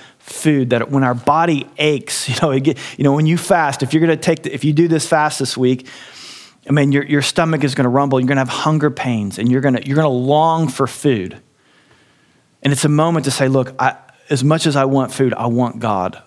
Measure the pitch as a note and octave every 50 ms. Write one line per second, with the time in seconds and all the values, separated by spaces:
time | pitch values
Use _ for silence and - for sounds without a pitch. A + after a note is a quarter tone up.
0 | - - _ _ _ - - - - D#3 D3+ C#3 C3 B2 A#2+ A#2 A#2 - C#3 C#3
1 | C3+ B2+ B2 A#2+ - - D3 D#3+ E3+ E3+ D#3+ C#3 C3 - - - D3 D3+ D3+ C3+
2 | - - - - - - A#2+ - - D3+ C3+ C#3 C#3 D#3+ C#3 - - - - -
3 | - C#3 C#3 D3+ D#3 D#3 E3+ E3+ - - G3 E3+ D#3 C#3+ C3 - C#3 A#2+ - D#3+
4 | E3 E3 D#3+ D#3 - F3+ E3 D#3 - - - - - D3+ D3+ D3 E3+ E3+ D#3+ D#3
5 | - - E3 D#3 D3+ D3+ - - C#3 B2+ - B2+ B2+ B2+ C3 B2+ B2+ - - -
6 | - - - - - - - - - - _ _ - - C#3+ D3+ C#3 C#3+ C#3 C#3+
7 | C#3+ C#3 D3 C#3+ B2+ - - - E3+ D#3+ D#3+ D3+ C#3 C#3 B2+ D3 C3+ B2 A#2+ C#3
8 | C#3+ C#3+ C3 C3 B2+ B2+ C#3+ C3+ C3 A#2+ - - - D#3 D#3 D#3 D3 D3+ D3 -
9 | - C3 A#2+ A2 G#2 G2 F2+ - G#2+ A#2+ B2 C3+ C3+ C#3 B2+ A#2 - C#3 C3+ D3
10 | D#3+ D3 B2+ B2 B2 C3 D3 D3+ D#3+ E3 D#3+ D#3+ D#3+ C#3 B2+ - C#3 A#2+ - -
11 | - D3 B2+ G#2+ F2+ F#2 - - - _ _ _ _ _ _ _ _ _ _ _
12 | _ _ _ _ _ _ _ _ _ _ _ _ - C#3 C#3+ C3 - D3+ D3+ D3
13 | D#3 E3+ E3+ D#3+ B2+ C3+ C3 - C#3 C3 C3+ C3+ B2+ B2+ - - B2+ C3+ - -
14 | - - - _ _ - D3+ B2+ B2+ D3 D#3 D#3+ - E3 C#3 C#3+ C3+ C3+ C3+ C#3
15 | C3 A#2+ - - C3+ B2+ A#2+ - A2+ A#2+ A#2 A#2+ B2+ A#2 - A2+ A#2 A2+ G#2 F#2+
16 | F2+ F#2 - - -